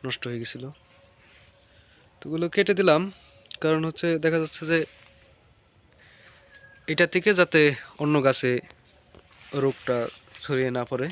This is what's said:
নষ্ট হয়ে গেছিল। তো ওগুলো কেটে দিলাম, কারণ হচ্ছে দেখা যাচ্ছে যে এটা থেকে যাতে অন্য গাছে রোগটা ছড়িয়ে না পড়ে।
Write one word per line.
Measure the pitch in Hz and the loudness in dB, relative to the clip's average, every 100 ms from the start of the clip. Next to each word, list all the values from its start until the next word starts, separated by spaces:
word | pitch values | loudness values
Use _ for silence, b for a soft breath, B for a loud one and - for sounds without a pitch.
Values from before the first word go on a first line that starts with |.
নষ্ট | 131 - 123 | -8 -8 -8
হয়ে | 120 | -10
গেছিল। | 117 123 131 - _ - _ _ - - - _ b b b b b _ | -10 -12 -16 -18 _ -20 _ _ -20 -20 -20 _ b b b b b _
তো | 143 | -8
ওগুলো | 160 170 | -4 -2
কেটে | 202 202 196 | 0 0 2
দিলাম, | 190 156 190 B B B B - | 4 4 2 B B B B -4
কারণ | 156 160 160 | 0 0 -2
হচ্ছে | 156 170 160 | -4 -2 0
দেখা | 160 160 | 0 0
যাচ্ছে | 160 - 160 | -2 -8 0
যে | 165 - - - _ - _ _ _ _ _ _ b b b b b b b - - - | 0 -2 -12 -20 _ -20 _ _ _ _ _ _ b b b b b b b -20 -18 -8
এটা | 156 170 | 0 2
থেকে | 185 190 185 | 2 2 2
যাতে | 175 165 147 135 B B | 4 6 4 2 B B
অন্য | 147 151 135 | 0 4 4
গাছে | 127 127 123 - - _ _ _ - _ - - 139 | 2 0 -2 -6 -20 _ _ _ -20 _ -20 -10 -2
রোগটা | 135 - - 123 117 - - - | -2 -2 -4 -4 -4 -10 -20 -18
ছড়িয়ে | - 131 131 123 | -6 -2 -2 -4
না | 120 | -6
পড়ে। | 127 143 | -6 -8